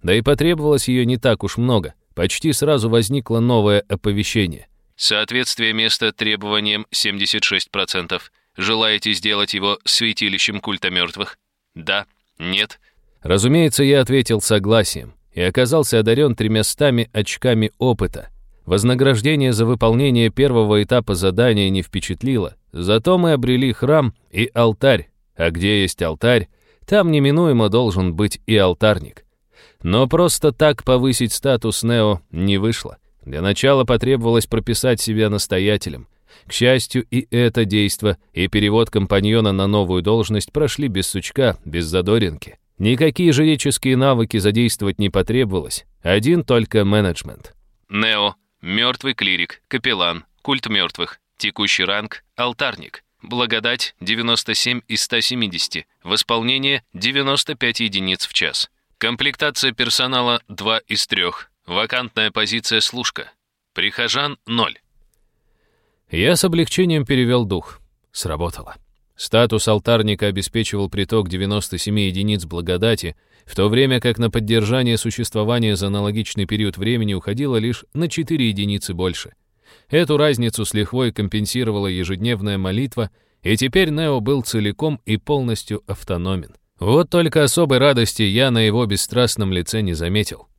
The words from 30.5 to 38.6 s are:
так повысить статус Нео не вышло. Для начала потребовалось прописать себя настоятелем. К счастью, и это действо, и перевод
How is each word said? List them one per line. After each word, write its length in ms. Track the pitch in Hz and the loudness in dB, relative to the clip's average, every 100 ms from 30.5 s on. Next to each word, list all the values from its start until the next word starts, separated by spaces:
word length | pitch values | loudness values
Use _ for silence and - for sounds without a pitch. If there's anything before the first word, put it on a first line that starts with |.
так 300 | 131 151 131 | 4 2 2
повысить 480 | - 127 131 123 120 | 2 2 2 0 -2
статус 500 | - 143 123 117 - | -2 0 0 0 -2
Нео 380 | 113 117 107 95 _ | 0 2 2 0 _
не 280 | 80 98 98 | -2 0 2
вышло. 400 | 107 117 - - _ _ | 0 -2 -8 -16 _ _
Для 160 | - 71 | -12 -4
начала 440 | 92 104 135 139 | -2 2 4 4
потребовалось 600 | 120 117 123 131 117 117 - | 4 2 2 0 2 2 2
прописать 540 | 113 113 113 131 117 | -4 -2 -2 0 0
себя 300 | - 110 107 | 0 0 0
настоятелем. 800 | 101 - 92 101 104 - 67 - _ _ _ - | 0 -2 0 2 0 -2 -12 -16 _ _ _ -12
К 60 | |
счастью, 540 | - 120 131 - 127 - | 0 4 4 2 -4 -2
и 160 | 120 - | -4 0
это 300 | 120 120 117 | 2 2 2
действо, 520 | 110 104 101 - 107 95 _ | 2 2 2 0 -2 -2 _
и 160 | - 90 | -4 0
перевод 420 | 107 | 2